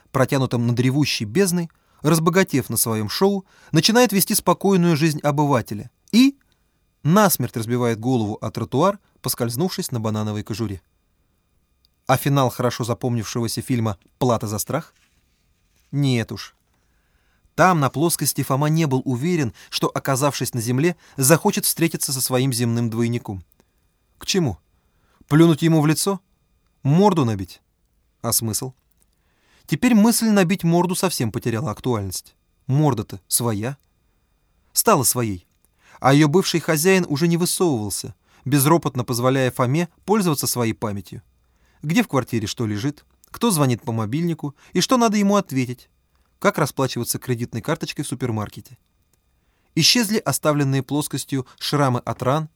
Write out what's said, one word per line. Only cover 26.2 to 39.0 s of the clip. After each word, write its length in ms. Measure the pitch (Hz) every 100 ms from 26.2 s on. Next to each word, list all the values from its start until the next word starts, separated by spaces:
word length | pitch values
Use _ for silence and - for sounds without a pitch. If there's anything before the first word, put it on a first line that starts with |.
| _ _ _ _ _ _
Морду 420 | 135 165 202 165
набить? 360 | 120 101 92 - _ _ _ _ _ _
А 100 | 117
смысл? 400 | - 113 104 131 - _ _ _ _ _ _ _ _ -
Теперь 280 | - 247
мысль 360 | 220 226 226 220
набить 340 | 202 175 196
морду 300 | 165 170 180
совсем 360 | 180 185 - 113
потеряла 400 | 117 123 110 117
актуальность. 640 | 104 131 110 98 - - _ _ _ -
Морда-то 540 | 135 151 110 104 101 -
своя. 480 | - 117 104 117 143 _ _ _ _ _ _ _ _ _
Стала 300 | - - 175
своей. 440 | 117 123 113 92 - _ _ _ _ -
А 140 | 131
её 140 | 143 156
бывший 320 | 175 - 170
хозяин 460 | - 156 180 190 170
уже 200 | 143 170
не 80 | 170
высовывался, 800 | 180 - 180 120 104 - 107 - _ _
безропотно 600 | 123 143 139 165 147 127